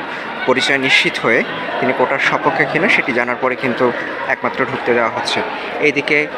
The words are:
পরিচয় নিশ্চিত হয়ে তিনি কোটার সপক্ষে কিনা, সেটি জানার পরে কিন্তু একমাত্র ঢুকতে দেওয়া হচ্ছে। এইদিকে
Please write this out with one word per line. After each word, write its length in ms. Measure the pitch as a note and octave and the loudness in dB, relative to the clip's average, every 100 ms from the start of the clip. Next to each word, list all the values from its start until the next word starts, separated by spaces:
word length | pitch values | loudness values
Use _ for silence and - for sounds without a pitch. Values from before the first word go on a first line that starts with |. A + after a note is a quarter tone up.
| C#3 - - - - | 0 -10 -8 -6 0
পরিচয় 320 | B2+ C#3+ C#3 | 2 4 2
নিশ্চিত 400 | C3+ - - - | 4 2 2 0
হয়ে 240 | C#3 A#2+ G#3+ - - - | 2 2 0 -4 -6 -2
তিনি 120 | B2 C3 | 0 2
কোটার 200 | B2+ C3+ | 2 2
সপক্ষে 460 | - C#3+ D3 - D3 | 0 2 0 2 0
কিনা, 160 | D#3 G3 | 2 2
সেটি 240 | - D#3 | 2 2
জানার 240 | B2 A#2+ A#2+ | 0 0 0
পরে 160 | C3 B2 | 0 0
কিন্তু 360 | C3+ A#2 B2+ A#2 - - - | -2 2 2 0 -6 -6 -2
একমাত্র 360 | B2+ B2 - | -2 -2 -2
ঢুকতে 300 | B2+ B2+ - | -2 -2 0
দেওয়া 140 | A#2+ A2+ | 2 2
হচ্ছে। 340 | - - - - - - - | 0 -2 -2 -4 -6 -6 0
এইদিকে 460 | D3+ C#3 C3+ D3+ D3+ | 0 0 0 0 0